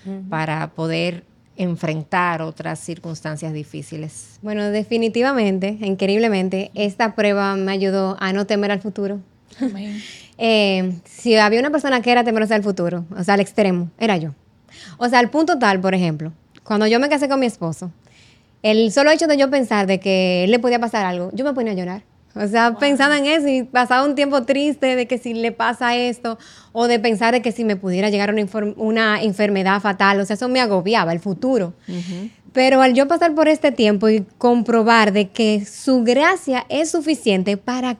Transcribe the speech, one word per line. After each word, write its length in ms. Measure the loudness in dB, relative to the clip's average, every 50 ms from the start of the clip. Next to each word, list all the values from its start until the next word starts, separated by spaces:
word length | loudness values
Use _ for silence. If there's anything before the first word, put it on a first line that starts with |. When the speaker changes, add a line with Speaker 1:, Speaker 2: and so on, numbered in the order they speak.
| -14 -14
Speaker 1:
Ujú. 200 | -12 -12 -10 -8
Speaker 2:
para 420 | -6 -4 -4 -4 -4 -4 -6 -8
poder 540 | -8 -6 -6 -4 -4 -2 -4 -4 -6 -8 -12 _ _ _ _ _ _
enfrentar 840 | -6 -4 -4 -4 -4 -4 -4 -4 -6 -6 -4 -2 -2 0 0 -2 -4
otras 380 | -6 -8 -10 -10 -10 -8 -8 -8
circunstancias 720 | -10 -12 -14 -12 -12 -12 -12 -12 -10 -10 -10 -8 -8 -8 -8
difíciles? 880 | -10 -10 -12 -12 -14 -14 -12 -12 -12 -12 -12 -14 -16 -20 -20 -20 -14
Speaker 1:
Bueno, 220 | -10 -8 -6 -4 -4 -4
definitivamente, 1080 | -4 -4 -4 -4 -2 -2 -2 0 0 0 0 0 0 0 0 0 0 -2 -2 -4 -6 -6
increíblemente, 920 | -4 -4 -4 -2 0 0 0 2 2 0 0 0 -2 -2 -2 -4 -6 -6 -6
esta 400 | -6 -6 -4 -4 -4 -4 -4 -2
prueba 420 | 0 0 0 0 0 0 -2 -2
me 160 | -2 -2 -2
ayudó 460 | -2 -2 0 0 0 0 -2 -2 -4 -4
a 140 | -4 -4 -2
no 140 | -2 -2 -2
temer 240 | -2 -2 -2 -2
al 100 | -4 -4
futuro. 380 | -6 -8 -8 -6 -6 -6 -6 -8 -12 -16 _ _ _ _ -10 -8
Speaker 3:
Amén. 400 | -6 -6 -6 -8 -10 -12 -12 -12 -14 -16
Speaker 1:
<laughs> 40 | -18 -20 -20 -20 _ -4
Eh, 540 | 0 2 2 4 2 2 2 0 0 -2 -4 -6 -10
si 300 | -16 -18 -6 0 2 4
había 240 | 4 4 4 4 2
una 100 | 2 0
persona 320 | 0 -2 0 0 0 0
que 100 | 2 2
era 120 | 2 2 2
temerosa 320 | 2 0 0 0 2 0
al 80 | 0 0
futuro, 420 | -2 -2 -2 -2 -4 -4 -4 -6 -8 -8
o 80 | -4 0
sea, 120 | 2 2
al 40 | 2
extremo, 520 | 2 0 0 0 2 2 2 0 -2 -4 -6 -4
era 180 | -2 -2 0 -2
yo. 140 | -2 -6 -10 -12 _ _ _ _ _ _ -20 -20 -20 -20 -8 -4
O 100 | -2 2
sea, 120 | 4 4
al 100 | 4 4
punto 300 | 2 0 2 2 2 2
tal, 200 | 2 2 2 2
por 140 | 2 0 0
ejemplo, 400 | 2 0 0 -2 -4 -6 -10 -12 -14 _ _ _ -20 _
cuando 240 | -4 0 0 2 2
yo 120 | 2 2
me 80 | 2 2
casé 220 | 0 0 0 0
con 100 | 0 0
mi 60 | 0
esposo, 460 | -2 -2 -4 -6 -6 -6 -8 -10 -14 -16 -18 _ _ _ _ _ _ _ _ _ _ _ _ 0
el 280 | 2 4 4 4 2
solo 200 | 2 4 4 4
hecho 160 | 4 4 2 2
de 100 | 2 2
yo 120 | 2 2
pensar 340 | 2 0 0 0 0 0 2 0
de 120 | 0 0
que 440 | 0 0 0 2 2 2 2 2 2
él 60 | 2
le 60 | 2 2
podía 200 | 2 0 0 0
pasar 260 | 0 -2 -2 -2 -2
algo, 240 | -2 -2 -4 -6 -6 -6
yo 120 | -4 -4
me 80 | -4 -2
ponía 200 | -2 -4 -4 -4
a 20 |
llorar. 280 | -4 -6 -6 -8 -10 -14 _ _ _ _ _ -10
O 120 | -6 -4 -2
sea, 240 | 2 2 2 2
Speaker 3:
Wow. 80 | 2 0
Speaker 1:
pensaba 380 | 2 2 2 4 4 2 2 2
en 80 | 2 2
eso 200 | 2 2 2 2
y 140 | 0 0
pasaba 420 | -2 0 0 0 2 2 2 2 2 2
un 80 | 0
tiempo 260 | 0 0 0 0 0
triste 540 | 0 0 0 0 0 0 0 0 0 0 0
de 100 | 0 -2 -2
que 120 | -4 -6
si 160 | -4 -6 -4
le 160 | -2 -2 -2
pasa 440 | -2 -2 -2 -2 -2 -2 0 0 0
esto, 440 | 0 0 -2 -4 -4 -6 -8 -8 -8 -12 -18 -20 -20 -20 -8
o 160 | -2 0 2 2
de 100 | 2 2
pensar 340 | 2 0 0 2 2 2 2
de 80 | 2 0
que 80 | -2
si 120 | -4 -2 -2
me 120 | -2 -2
pudiera 340 | -2 -2 -2 -2 0 0 0
llegar 220 | 0 0 0 0
una 100 | 0 0
inform-, 320 | -2 -2 -4 -4 -4 -4 -4 -4
una 440 | -2 0 0 2 2 2 2 0
enfermedad 580 | 0 -2 0 0 0 0 0 0 2 2 0 0
fatal, 380 | 0 -2 0 2 2 4 4 2
o 60 | 0
sea, 80 | -2 -4
eso 160 | -4 -2 -2
me 100 | 0 0
agobiaba, 520 | 2 2 2 0 0 2 0 2 2 0 -2
el 60 | -2
futuro. 560 | -4 -4 -6 -2 -2 0 0 0 0 -2 -6 -10 _ -10
Speaker 2:
Ujú. 420 | -10 -8 -8 -8 -10 -10 -10 -12 -14 _ _ -6 0
Speaker 1:
Pero 280 | 2 4 4 6 6
al 140 | 6 6 6
yo 120 | 4 2 2
pasar 280 | 2 2 2 2 2
por 120 | 4 4 4
este 240 | 4 4 2 0
tiempo 380 | 2 2 2 2 2 4 4 2
y 160 | 2 2 0 -4 _ -2
comprobar 720 | 2 2 2 2 2 2 2 2 4 6 6 6 4 4
de 180 | 4 2 0 0
que 340 | -2 -2 0 0 0 0 -2
su 380 | -6 -12 -6 -2 0 2 2 2
gracia 640 | 2 2 2 2 2 2 0 -2 -2 -4 -4 -4 -4
es 200 | -4 -2 -2 -2
suficiente 640 | -2 -2 -2 -2 -2 -2 0 0 0 0 0 0 -2 -4
para 400 | -4 -6 -6 -4 -4 -4 -6 -8